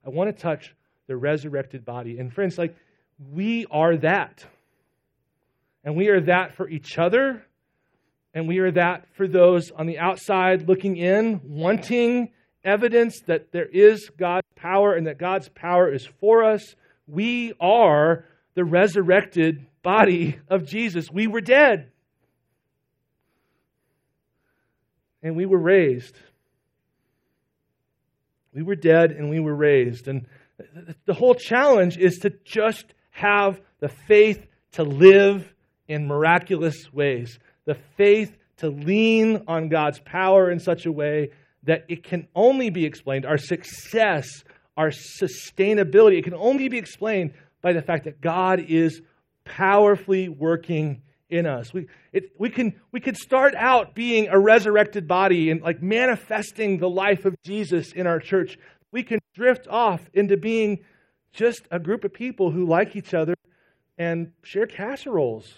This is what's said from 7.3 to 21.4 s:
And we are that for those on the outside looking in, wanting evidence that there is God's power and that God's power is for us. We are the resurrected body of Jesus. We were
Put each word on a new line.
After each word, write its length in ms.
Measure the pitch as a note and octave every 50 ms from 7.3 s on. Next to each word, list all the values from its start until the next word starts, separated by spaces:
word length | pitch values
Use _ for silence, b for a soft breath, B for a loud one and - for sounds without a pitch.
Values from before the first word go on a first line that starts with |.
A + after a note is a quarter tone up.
| B3+ A3 _ _ _ _ _ _ _ _ _ _ _ _ _ _ _ _ _ _ _
And 120 | D#3+ E3
we 120 | E3 F3 F#3
are 120 | F#3+ F#3
that 360 | D#3 F3+ F3 F3 F3+ F3+ _ _ _
for 120 | - G3
those 440 | F#3 D3+ F#3 F3 F3+ F#3 F3 E3+ -
on 160 | - - D#3
the 100 | E3 E3+
outside 680 | C#3+ E3+ F#3 F#3 F3+ - - G3 F#3 F#3 F#3 F#3 F#3 D#3+
looking 280 | E3+ F#3 F#3 F#3+ G3 F#3
in, 460 | E3+ F3 F3+ F#3+ G#3+ A3+ A3+ A3 F3 C3+
wanting 840 | - D3 D3+ D#3+ F3+ G3 F#3 - - A3+ A#3+ A#3+ A#3 B3 B3 A#3+ A3+ _ _ _ _ _ _ -
evidence 580 | F#3+ G3+ G#3+ A#3+ A#3+ A3+ A#3 A#3 A#3 A3+ - _
that 260 | - E3 - - _
there 140 | - F3 D#3+
is 460 | - D#3 F#3 G#3 G#3+ A3 G#3 - - _
God's 300 | D3+ F#3 F3 F3 F#3 - _ _
power 380 | _ - E3+ F#3+ G3 G#3 G3+ F#3+
and 140 | E3+ D#3+
that 100 | D#3+ D3
God's 320 | C#3+ E3+ F3+ F#3+ G3 - -
power 420 | _ - - F3 F3+ F3+ F3+ -
is 140 | C#3 C3 - - _ _
for 240 | F#3+ G#3+ A3+ A3+ A3
us. 320 | A3 G#3+ G#3 G#3+ - _ _ _ _ _ _ _
We 460 | - D3 F3 G#3+ A#3+ A#3+ A#3+ A#3+ A#3 - _
are 680 | E3+ F3+ G#3+ A#3+ A3+ F3 D3+ D3 D3 E3 E3 E3 b b b b b b b
the 100 | F3+ F3+
resurrected 1000 | D#3+ E3 F3+ G3+ G#3 D#3+ G3+ F#3 E3 F3+ G3+ G3+ - - F3 D#3+ D#3+ D#3 C#3+ - _ _ _
body 560 | - F3 G3 A3 G#3 G3+ F3+ F3 E3+ D3+ C#3 - _ _
of 180 | F#3 F#3+ D#3
Jesus. 420 | C#3 F3 A3 A#3 A3 E3+ F3 D3 -
We 160 | D#3 F#3+ A3
were 160 | A3+ G3+ A#3